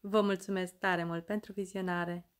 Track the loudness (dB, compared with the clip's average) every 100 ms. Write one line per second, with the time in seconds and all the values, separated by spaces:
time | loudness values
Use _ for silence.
0 | 2 4 4 2 0 -2 -2 -2 0 2
1 | 0 -4 -2 -4 -4 -8 -6 -4 -2 0
2 | -2 -4 -10 _